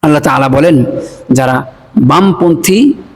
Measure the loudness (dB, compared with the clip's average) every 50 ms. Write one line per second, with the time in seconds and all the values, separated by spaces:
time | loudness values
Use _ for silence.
0 | 0 0 -2 0 0 -2 -2 0 0 0 0 2 2 2 2 2 0 -2 -4 -10
1 | -10 -12 -18 -20 -4 -2 0 0 0 0 -2 -4 -6 -10 -18 -20 -20 -4 -2 0
2 | 2 2 2 2 2 0 0 0 0 0 0 0 0 0 0 2 2 0 0 -4
3 | -10 -20 -20